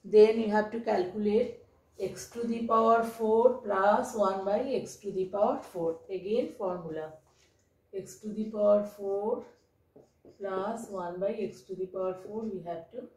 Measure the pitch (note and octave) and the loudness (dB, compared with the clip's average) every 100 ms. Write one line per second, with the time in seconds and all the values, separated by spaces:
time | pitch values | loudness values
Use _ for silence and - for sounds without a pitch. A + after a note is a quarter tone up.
0 | G3 G#3 G#3+ A3+ G#3+ G#3+ G#3 A3+ A3+ G3+ | 6 8 8 6 2 0 0 -4 -2 -2
1 | F3+ G#3+ G#3 G#3+ - - - _ _ - | -2 -2 2 2 0 -6 -20 _ _ -8
2 | F#3+ - - A#3 A#3 A3+ A#3 A3+ A3+ A3+ | -8 -8 -12 -6 -4 -4 2 4 6 4
3 | A3+ - A3 A3+ B3+ - G#3 F#3+ G3+ A#3 | 2 -2 2 6 6 4 -2 2 4 4
4 | B3 A3 F#3+ F#3+ F#3+ G#3+ C#4 A3 - - | 0 0 0 0 0 0 0 -4 -4 -10
5 | G3+ F#3 F#3 D#3+ A3 C#4+ - F3 E3 E3 | -6 -4 -4 2 2 0 -6 -4 -4 -4
6 | - F#3 F3+ A#3 C#4+ - F#3+ F3 E3 D#3 | -8 -8 -2 -2 -2 -6 -6 -6 -8 -8
7 | D#3 - _ _ _ _ _ _ _ F#3+ | -10 -14 _ _ _ _ _ _ _ -12
8 | - - G#3+ G#3+ G#3+ G#3+ G#3 G#3 G#3 - | -12 -12 -10 -6 -6 2 4 4 2 -6
9 | G3 G3 G#3+ - - _ _ _ _ - | -4 -2 -2 -4 -6 _ _ _ _ -20
10 | _ _ - - G3 F#3+ G3+ A3+ G#3+ F#3+ | _ _ -20 -12 -6 -4 -4 -6 -8 -8
11 | F3 F3+ G3 A3+ G3 - - F#3 F#3 F#3+ | -8 -4 -4 -4 -8 -10 -14 -8 -8 -4
12 | F#3 F#3 G#3 G#3+ A3 F#3 E3+ E3 E3 B3+ | -4 -6 -10 -8 -8 -8 -8 -10 -10 -14
13 | D4 | -16